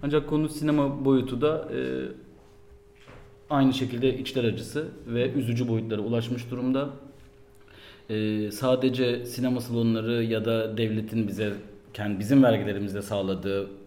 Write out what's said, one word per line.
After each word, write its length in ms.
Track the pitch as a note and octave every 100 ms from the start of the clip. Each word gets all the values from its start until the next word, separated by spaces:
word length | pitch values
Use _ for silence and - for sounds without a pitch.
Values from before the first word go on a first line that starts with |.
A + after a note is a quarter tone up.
Ancak 260 | C#3+ D3+ D3
konu 200 | D3+ D#3
sinema 560 | D3+ D3+ D3+ C#3 C#3 C3+
boyutu 360 | C3+ C3 B2+
da, 280 | D3+ D#3 -
e, 60 | B2+ B2+ B2+ C3 - - - - - - - - - - - - - -
aynı 240 | D3 C3+
şekilde 440 | C3 A#2 A#2+ C3 B2+
içler 260 | C3 C3+
acısı 440 | A#2 F#2 - D3 D#3+ - -
ve 240 | A#2 B2+
üzücü 360 | C#3 A#2+ A#2 A#2
boyutlara 340 | A2+ A2+ G#2+
ulaşmış 500 | G#2 A#2 A#2 B2 -
durumda. 380 | B2 B2+ C3+ C#3+ - - - - - - - - - - - -
Ee, 420 | G#2+ G#2+ G#2+ G#2
sadece 760 | G2+ C3 B2+ C3 B2 B2 B2 A#2+
sinema 360 | A#2+ B2+ B2
salonları 640 | A#2+ A#2 A2+ A2+ A2 A#2
ya 220 | A2+ A2 A2
da 320 | A2+ A2 A2
devletin 500 | A2 A2 G#2+ A2+ G#2
bize, 260 | F#2 G#2+ G2+ - - -
kendi, 260 | - G#2 G2
bizim 240 | G2 C#3
vergilerimizle 580 | B2+ A2 G#2 G2+ G2+ G2+
sağladığı 680 | G2 G#2 F#2+ F#2 G2 G2 G2 -